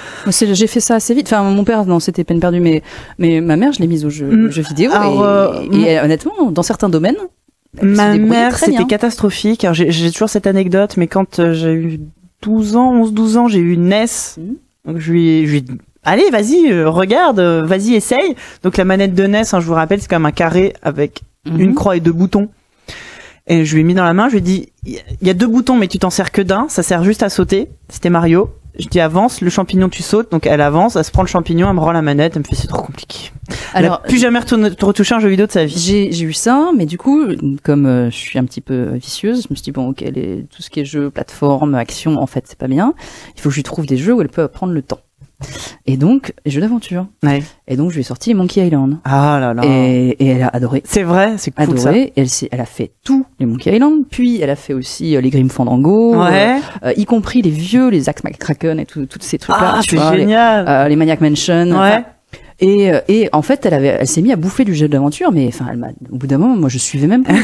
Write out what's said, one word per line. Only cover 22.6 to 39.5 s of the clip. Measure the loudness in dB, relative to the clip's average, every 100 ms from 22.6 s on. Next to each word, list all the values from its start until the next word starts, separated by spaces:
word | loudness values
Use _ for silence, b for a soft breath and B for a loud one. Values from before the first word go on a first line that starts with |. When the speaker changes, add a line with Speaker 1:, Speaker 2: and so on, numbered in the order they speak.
| _ B B B B B B B -2
Speaker 2:
Et | 0 2
je |
lui | 2
ai |
mis | 2 2
dans |
la | 2
main, | 2 2
je |
lui | 2
ai |
dit, « | 0 -2 -4 _ -14
Il | -14 -12 -4
y | 0
a |
deux | 2 2
boutons, | 0 2 0
mais | 0
tu | -2
t'en | -2
sers | -2 -2
que | -2
d'un, | 0 0 -2
ça | -4
sert | -2 0
juste | 2 2
à | 0
sauter. » | 0 0 0 -2 -10 _
C'était | -6 0
Mario. | 2 4 2 2 -6 -20 -14
Je | -4
dis, « | 0
Avance, | 2 2 0 0
le | -2
champignon, | -2 0 0 0
tu | -2
sautes. » | -2 -2 0
Donc, | -2 0
elle | 2
avance, | 2 2 2 0
elle |
se | -2
prend | -2
le | 0
champignon, | -2 -2 0 2
elle | 2
me |
rend | 0
la | 0
manette, | 0 0 0 -2
elle |
me | -6
fait, « | -6
C'est | -4
trop | -6
compliqué. » | -8 -14 -16 -16 -16 -18 -14 B B
Elle | 0 0
a |
Speaker 1:
Alors, | 0
Speaker 2:
plus | 0 2
jamais | 2 0
retourné, | 0 0 0 0
retouché | -2 2 0 2
un |
jeu | 2
vidéo | 2 0
de |
sa | 0 0
vie. | -2
Speaker 1:
J'ai, | 0 0 0
j'ai | -2 -4
eu |
ça, | -2 0 2 2 0
mais | 0
du | -2
coup, | 0 0 0 -2 -4 -4
comme, | 0 2 2
euh, | 2 -2
je | -4
suis | -8 -6
un | -6
petit | -8
peu | -8 -6 -4 -6
vicieuse, | -8 -6 -4 -4
je |
me | -4